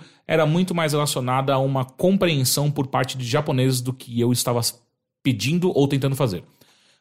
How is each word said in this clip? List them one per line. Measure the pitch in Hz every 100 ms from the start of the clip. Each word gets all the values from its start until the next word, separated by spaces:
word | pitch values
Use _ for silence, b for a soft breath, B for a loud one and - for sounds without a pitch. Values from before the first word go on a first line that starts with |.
| B B -
era | 160 151
muito | 165 185
mais | 175 160
relacionada | 147 147 147 127 131 135
a | 135
uma | 135 135
compreensão | 127 - 180 196 180 147 127 - 147
por | 147 131
parte | 131 127 131
de | 123
japoneses | 143 151 135 131 127
do | 123
que | 127 - 120
eu | 117
estava | 123 - 120 113 - _ _ _ _
pedindo | 139 113 107 175 180 -
ou | 139
tentando | 139 135 135
fazer. | 135 87 - b b b b b